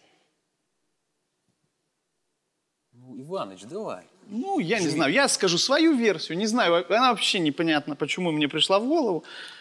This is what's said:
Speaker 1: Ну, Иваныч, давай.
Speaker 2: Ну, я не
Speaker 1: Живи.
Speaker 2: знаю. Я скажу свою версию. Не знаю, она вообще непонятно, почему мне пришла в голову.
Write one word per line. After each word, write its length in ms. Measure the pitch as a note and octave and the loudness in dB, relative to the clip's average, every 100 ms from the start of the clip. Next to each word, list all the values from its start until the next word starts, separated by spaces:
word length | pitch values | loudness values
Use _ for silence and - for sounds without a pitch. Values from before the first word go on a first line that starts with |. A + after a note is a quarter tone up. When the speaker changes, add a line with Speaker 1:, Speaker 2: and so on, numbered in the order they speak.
| _ _ _ _ _ _ _ _ _ _ _ _ _ _ _ _ _ _ _ _ _ _ _ _ _ _ _ _ _ | _ _ _ _ _ _ _ _ _ _ _ _ _ _ _ _ _ _ _ _ _ _ _ _ _ _ _ _ _
Speaker 1:
Ну, 280 | A#2+ B2+ B2+ | _ -20 -18
Иваныч, 400 | C#3+ F#3+ G#2+ F#2 | -10 -8 -8 -12
давай. 420 | G#2 F#3+ F#3 F#2 - _ - | -14 -10 -10 -12 -14 _ -12
Speaker 2:
Ну, 300 | G#3+ F#4+ G4 | -8 -4 -2
я 180 | E3+ A3 | -2 0
не 60 | |
Speaker 1:
Живи. 120 | D#3+ D3 | 0 0
Speaker 2:
знаю. 160 | C#3+ | 2
Я 160 | G#3+ C#4 | 4 2
скажу 300 | - F#3+ E3+ | 2 0 0
свою 360 | - C#4+ E4 C4+ | 2 4 4 4
версию. 420 | A3+ E3 - E3 | 2 0 -4 -4
Не 80 | G#3+ | 0
знаю, 400 | A#3+ F#3 E3+ F3 | 2 4 2 2
она 220 | G#3+ B3+ | 4 4
вообще 280 | G#3+ - G#3 | 2 0 0
непонятно, 560 | D#3 C#3+ E3 D3+ D3+ C3+ | 0 0 2 0 -2 -4
почему 340 | D3 - F3+ | -4 -2 -2
мне 180 | D3+ C#3+ | 0 -2
пришла 300 | D#3 - F#3+ | 0 2 2
в 80 | B3 | 2
голову. 380 | E4 A#3+ D#3+ - - - - | 0 0 -2 -6 -16 -18 -20